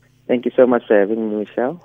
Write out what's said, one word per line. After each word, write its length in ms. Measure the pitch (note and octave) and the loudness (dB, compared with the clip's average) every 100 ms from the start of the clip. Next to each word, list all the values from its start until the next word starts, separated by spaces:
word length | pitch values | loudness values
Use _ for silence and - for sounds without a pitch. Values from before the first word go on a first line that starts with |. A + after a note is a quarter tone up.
| _ _ - | _ _ -4
Thank 180 | B2 A#2+ | -2 -2
you 60 | - | 2
so 120 | B2 | 2
much 180 | A#2+ - | 2 2
for 140 | G#2+ | 2
having 300 | G2+ A2+ A2 | 2 -2 -4
me, 160 | G#2+ G2+ | -6 -6
Michelle. 360 | - B2 F3 | -4 -6 -6